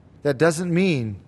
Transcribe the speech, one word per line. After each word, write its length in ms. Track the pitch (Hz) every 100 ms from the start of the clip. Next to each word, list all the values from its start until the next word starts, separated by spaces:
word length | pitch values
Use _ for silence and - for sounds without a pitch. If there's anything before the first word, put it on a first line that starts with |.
| - -
that 140 | 147 127
doesn't 360 | 160 160 180
mean 480 | 170 190 143 110 98